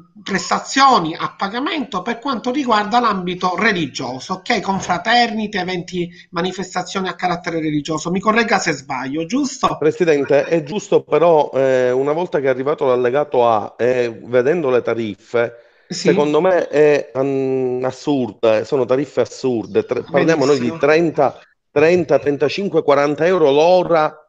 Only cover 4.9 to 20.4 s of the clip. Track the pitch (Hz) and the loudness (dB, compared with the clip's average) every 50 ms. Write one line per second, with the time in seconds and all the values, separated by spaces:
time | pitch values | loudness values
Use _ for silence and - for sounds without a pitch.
4.9 | 180 170 - 226 233 240 240 214 214 220 214 202 208 196 180 180 185 180 175 - | -4 -2 0 2 2 2 2 2 0 -4 -6 -4 -4 -4 -4 -4 -4 -6 -6 -6
5.9 | 180 180 175 175 - - - _ - 190 196 185 180 - 185 - - 185 180 - | -6 -6 -6 -6 -8 -16 -20 _ -6 -4 -4 -4 -4 -6 -10 -8 -6 -8 -6 -6
6.9 | - 202 185 185 175 - - 180 170 170 175 175 165 165 156 156 151 151 143 165 | -6 -6 -6 -6 -6 -4 -4 -4 -2 -4 -4 -4 -4 -4 -2 -2 -2 -2 -2 -4
7.9 | 160 151 - 170 175 196 190 220 214 226 226 208 214 190 - 175 156 135 - - | -4 -4 -4 -4 -4 -2 0 0 2 2 2 2 0 0 0 -2 -4 -4 -4 -8
8.9 | 139 127 127 135 139 156 165 165 214 269 294 247 - - - 180 156 - 143 156 | -8 -8 -6 -6 -6 -6 -4 -4 -2 -2 -2 -4 -4 -2 -2 -2 -2 0 0 0
9.9 | 151 - 180 165 151 143 139 131 147 143 - - 165 170 156 143 156 196 - - | 0 2 2 2 2 2 2 2 2 2 2 2 0 -2 -2 -2 -6 -8 -2 0
10.9 | - 156 - - - 151 156 175 165 151 143 - - 131 135 135 131 127 127 123 | 0 0 0 2 0 2 4 4 4 4 2 2 0 0 2 2 2 2 2 2
11.9 | 127 127 135 143 151 165 180 175 - 160 131 139 131 123 135 139 156 156 143 135 | 2 0 0 0 -2 -2 -2 -4 -2 -2 0 0 0 0 0 -2 -2 0 2 2
12.9 | 123 123 127 123 123 143 147 147 - 131 120 117 113 107 101 - - - 113 123 | 2 2 2 2 0 0 0 0 2 2 4 4 4 2 0 -4 -6 -2 0 0
13.9 | 127 127 120 120 113 - 65 104 120 127 120 131 170 180 156 131 127 120 113 - | 2 2 0 -2 -4 -8 -6 0 2 2 4 4 2 0 2 2 2 2 2 0
14.9 | 117 117 117 107 98 - _ - - 117 117 113 117 - - _ _ _ _ - | -2 -2 -4 -6 -6 -10 _ -4 -2 0 0 -2 -4 -10 -20 _ _ _ _ -12
15.9 | 185 - - 185 143 143 147 151 147 156 170 185 185 170 - - - 143 151 147 | -10 -2 0 2 2 2 2 2 2 2 2 2 2 2 0 0 2 4 4 4
16.9 | 147 139 - - - 131 135 139 139 135 135 131 131 131 131 127 123 127 127 131 | 4 2 0 -4 -4 -4 -2 -2 -2 -2 -2 -2 -2 -2 -2 -2 -2 -2 -4 -4
17.9 | 131 - - - 147 135 123 107 95 _ - 113 110 110 - - - 139 123 110 | -6 -6 -4 -2 0 0 0 -2 -4 _ 2 2 2 2 0 0 -2 0 0 0
18.9 | 127 131 147 - - - 120 - - - - 131 123 113 98 98 98 110 104 - | 0 0 -2 -2 -2 -2 -2 -2 -4 -4 -4 -2 -2 -2 -4 -2 -2 -2 0 0
19.9 | - - - - - 139 165 160 165 156 | -2 -6 -4 -2 0 0 2 2 2 2